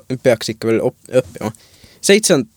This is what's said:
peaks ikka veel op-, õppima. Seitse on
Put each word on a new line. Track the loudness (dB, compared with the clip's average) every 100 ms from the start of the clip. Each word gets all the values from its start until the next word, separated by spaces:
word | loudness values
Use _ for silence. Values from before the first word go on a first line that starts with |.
| -2 -2
peaks | 0 0 -4
ikka | -6 -2
veel | 0
op-, | -2 -6 -2
õppima. | -2 -2 -8 -10 -10 _ _ -20 _
Seitse | 2 2 2
on | 0 -2